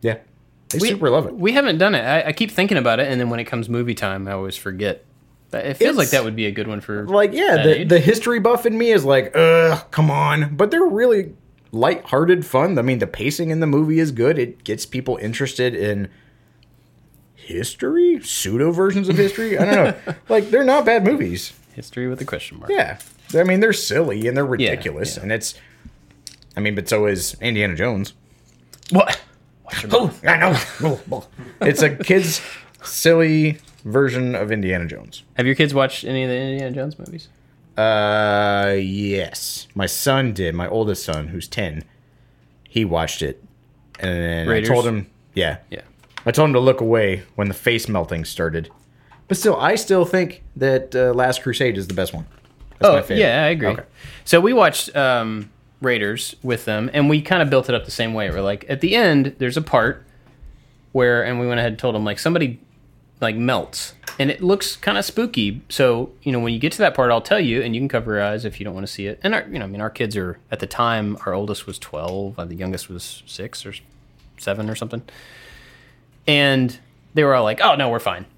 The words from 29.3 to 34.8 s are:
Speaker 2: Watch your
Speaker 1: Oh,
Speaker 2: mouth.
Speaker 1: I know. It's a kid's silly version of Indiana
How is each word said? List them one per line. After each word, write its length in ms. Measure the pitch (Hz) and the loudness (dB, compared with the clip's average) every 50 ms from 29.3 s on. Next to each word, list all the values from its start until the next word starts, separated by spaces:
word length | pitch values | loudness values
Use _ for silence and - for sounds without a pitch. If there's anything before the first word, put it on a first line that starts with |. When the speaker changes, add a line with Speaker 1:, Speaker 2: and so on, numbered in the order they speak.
| _ _ _ _ _ _ _ | _ _ _ _ _ _ _
Speaker 2:
Watch 180 | - - - - | -12 -10 -10 -6
your 80 | 104 - | 2 2
Speaker 1:
Oh, 120 | 233 247 165 | 2 2 2
Speaker 2:
mouth. 180 | - - - | -4 -2 0
Speaker 1:
I 120 | 147 170 160 | 0 2 4
know. 840 | 165 185 160 127 - - - - - 160 139 - - - - 120 - - - - - - - - | 4 2 2 2 -2 -4 -8 -4 -2 -2 -2 -2 -6 -8 -10 -10 -10 -14 -18 -20 -18 -18 -8 -2
It's 200 | - 165 147 143 | 0 0 2 4
a 140 | 151 151 139 | 2 2 2
kid's 460 | 135 - - 185 196 185 165 156 - - - - - - - _ _ - | -2 0 2 4 4 4 2 -2 -4 -8 -10 -18 -18 -20 -20 _ _ -16
silly 760 | - - - - 165 165 165 165 160 156 156 151 156 151 156 - - - _ _ | -12 -8 0 2 4 6 6 4 4 4 4 4 2 0 -2 -10 -20 -20 _ _
version 500 | 107 104 131 139 135 120 127 127 123 123 | -2 0 2 2 2 0 -2 -2 -2 -2
of 160 | 98 101 104 | -4 -2 -2
Indiana 340 | 110 107 98 92 92 90 | -2 -2 0 -2 -2 -2